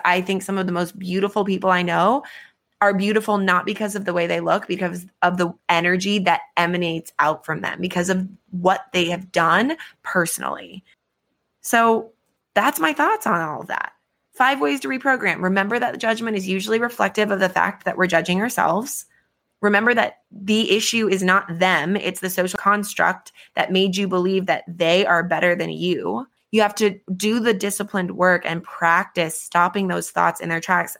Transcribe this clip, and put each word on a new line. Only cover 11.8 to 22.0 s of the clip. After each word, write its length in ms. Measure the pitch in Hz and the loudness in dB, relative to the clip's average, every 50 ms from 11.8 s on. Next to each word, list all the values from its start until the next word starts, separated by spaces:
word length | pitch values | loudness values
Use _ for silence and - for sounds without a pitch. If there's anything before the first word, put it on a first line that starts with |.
| 233 226 226 220 220 - _ _ _ _ _ _ _ _ - | 4 4 4 2 -2 -8 _ _ _ _ _ _ _ _ 0
that's 240 | 202 214 269 294 - | 0 2 2 0 0
my 120 | 320 311 | 0 0
thoughts 360 | 294 - 294 349 440 427 - | 0 2 0 0 0 0 0
on 120 | 226 202 170 | 0 0 0
all 220 | 165 156 147 120 | -2 -4 -6 -8
of 60 | - | -8
that. 260 | - - - - - - _ _ _ _ _ _ _ _ | -8 -6 -6 -6 -8 -12 _ _ _ _ _ _ _ _
Five 260 | - 254 262 277 269 | 0 2 2 2 0
ways 220 | 294 285 285 269 | 0 -2 -2 -2
to 80 | - 269 | -4 -4
reprogram. 520 | 262 254 - 277 262 247 208 196 160 156 | -6 -2 0 0 0 0 0 -2 -2 0
Remember 380 | 180 185 190 196 196 202 233 240 | 0 0 2 0 0 0 0 -2
that 140 | 247 240 - | -2 -4 -4
the 40 | |
judgment 380 | - - 226 226 226 226 226 214 | -4 -2 -2 -2 -2 -2 -4 -4
is 120 | 196 185 | -4 -2
usually 320 | 190 190 190 196 214 220 226 | -2 -4 -4 -2 -2 -2 0
reflective 520 | 240 240 233 - 208 196 196 214 214 202 | 0 -2 -2 0 -2 0 0 0 0 0
of 80 | 202 190 | 0 0
the 80 | 196 | 0
fact 380 | 185 185 170 170 190 190 - - | 0 2 2 0 0 -2 -4 -6
that 100 | 185 170 | -4 -2
we're 120 | - 185 | 0 0
judging 340 | 180 170 165 151 - 180 185 | 2 2 2 2 0 0 0
ourselves. 640 | 214 247 - - - 156 165 196 240 294 - - - _ _ _ _ _ _ _ _ _ _ _ | -2 -2 0 0 0 2 2 0 -2 -6 -10 -12 -14 _ _ _ _ _ _ _ _ _ _ _
Remember 320 | - 208 208 202 220 240 247 | 0 2 2 4 4 2 2
that 300 | 233 214 - - _ _ _ | 2 2 0 -2 _ _ _
the 400 | - - 196 196 214 220 226 - | -20 -8 -2 0 0 2 2 2
issue 360 | 190 220 214 - - 233 220 | 2 2 0 0 0 0 0
is 140 | 196 190 190 | 0 0 2
not 380 | 190 180 185 196 190 - 165 170 | 2 4 2 2 2 -2 -2 0
them. 360 | 185 185 180 156 147 170 196 | 2 2 2 2 0 0 -2
It's 240 | 202 | -2